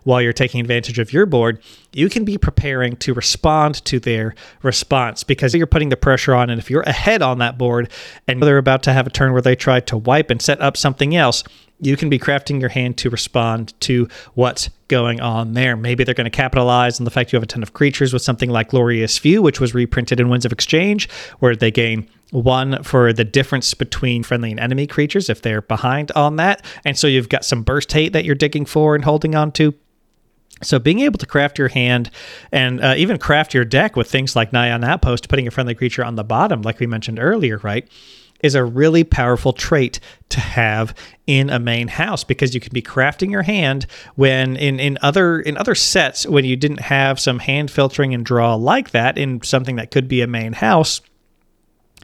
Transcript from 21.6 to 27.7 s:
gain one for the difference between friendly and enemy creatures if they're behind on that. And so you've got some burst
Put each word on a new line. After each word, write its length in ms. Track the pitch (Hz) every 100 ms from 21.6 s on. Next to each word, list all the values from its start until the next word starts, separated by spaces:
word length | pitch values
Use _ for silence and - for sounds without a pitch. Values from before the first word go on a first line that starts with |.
| 117
gain 360 | 110 117 110 107 _ _
one 480 | 131 120 127 131 135
for 300 | - 131 120
the 120 | 113
difference 500 | 107 139 135 135 -
between 480 | - - - 127 120
friendly 260 | 117 120 117
and 80 | 110
enemy 280 | 117 131 143
creatures 440 | - 147 196 185
if 120 | 107
they're 200 | 117 107
behind 480 | - 110 123 139 143
on 240 | 151 147 156
that. 280 | 180 - - -
And 140 | 147 135
so 80 | 151
you've 220 | 131 117
got 160 | 131
some 180 | - 120
burst 300 | 113